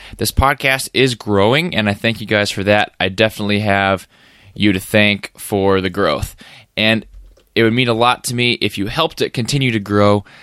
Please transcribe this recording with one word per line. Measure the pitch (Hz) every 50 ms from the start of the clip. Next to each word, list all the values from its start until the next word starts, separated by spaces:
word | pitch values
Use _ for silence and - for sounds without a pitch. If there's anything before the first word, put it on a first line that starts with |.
| - - - -
This | 110 -
podcast | - - 131 139 143 131 - 135 131 131 - -
is | - 104 131 131 120
growing, | 104 - 104 104 98 98 110 127 151 170 180 -
and | 104 107 104
I | 101
thank | 98 - 117 113 -
you | 110
guys | 98 110 104 104 -
for | - 110 95
that. | 101 104 104 101 - _ -
I | 90 95
definitely | 95 - 110 110 - - 107 101 104 101
have | 107 104 98 98 98 98 98 92 - _ _ _ _ _ _ _ _ -
you | - - 101 104 95
to | 95
thank | - - - 107 104 104 101 98 - - _ -
for | - - 107 101 95 98 95 95
the | 92 95
growth. | 90 98 98 80 73 67 - - - - - - - - - _ -
And | - 110 110 113 110 - - - - - - _ _ _ _ -
it | -
would | 113 113
mean | 117 123 127 120
a | 113
lot | 110 120 123 123 - -
to | - 123
me | 120 123 120 117 -
if | - 104 -
you | - 95 107
helped | 120 156 160 165 - -
it | 123 -
continue | - - 117 - - 143 135 127
to | 113 110
grow | 101 95 104 104 101 104 104 104 101 - - -